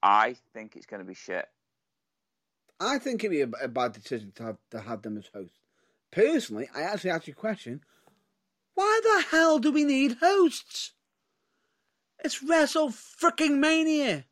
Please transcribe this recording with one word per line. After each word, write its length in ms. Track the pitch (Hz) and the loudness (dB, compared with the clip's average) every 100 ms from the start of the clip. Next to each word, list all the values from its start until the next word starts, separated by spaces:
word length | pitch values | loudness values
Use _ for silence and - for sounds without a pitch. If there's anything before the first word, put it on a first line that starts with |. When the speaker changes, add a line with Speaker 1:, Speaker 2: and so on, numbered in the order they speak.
Speaker 1:
I 340 | 98 104 113 123 _ | 6 4 4 -2 _
think 220 | 113 107 - | -18 -18 -20
it's 100 | - | -16
gonna 180 | 104 | -14
be 100 | 95 | -14
shit. 320 | 92 - 90 - _ _ _ _ _ _ _ _ _ _ _ _ _ | -16 -8 -8 -8 _ _ _ _ _ _ _ _ _ _ _ _ _
Speaker 2:
I 180 | 202 277 | -4 -2
think 240 | 277 233 | -2 -4
it'd 80 | 214 | -2
be 100 | 160 | -2
a, 240 | 131 117 131 | -2 -4 -8
a 20 | |
bad 260 | 120 123 | -4 -4
decision 380 | 107 - 120 101 - | -6 -10 -10 -10 -14
to 80 | |
have, 140 | 113 107 _ | -12 -12 _
to 80 | 113 | -16
have 220 | 107 113 | -12 -12
them 160 | 110 107 | -10 -12
as 120 | 101 | -12
hosts. 240 | 104 90 _ _ _ _ _ _ | -18 -18 _ _ _ _ _ _
Personally, 580 | - 269 320 - 107 135 131 | 0 2 2 -4 -10 -10 -8
I 60 | |
actually 280 | 165 202 185 | -6 -4 -4
ask 160 | 165 165 | -4 -6
you 60 | |
a 20 | 139 | -10
question. 460 | 220 208 - 135 _ _ _ _ _ _ _ _ _ - | -8 -6 -10 -14 _ _ _ _ _ _ _ _ _ -2
Why 240 | 392 440 | 2 2
the 220 | 440 415 - 320 | 4 2 2 4
hell 220 | 330 311 | 4 4
do 120 | 285 | 2
we 120 | 294 | 2
need 340 | 294 269 277 233 | 2 2 2 2
hosts? 720 | 339 392 349 - - - - _ _ _ _ _ _ _ _ _ _ _ _ _ | 2 6 4 2 -12 -12 -12 _ _ _ _ _ _ _ _ _ _ _ _ _
It's 180 | 302 - | -8 -8
Wrestle 480 | 269 330 294 320 302 | 0 2 2 2 -2
fricking 680 | 220 - - 339 339 311 285 | -4 -18 0 0 2 0 2
Mania. 680 | 302 320 320 302 269 156 135 | 2 2 2 2 0 -4 -8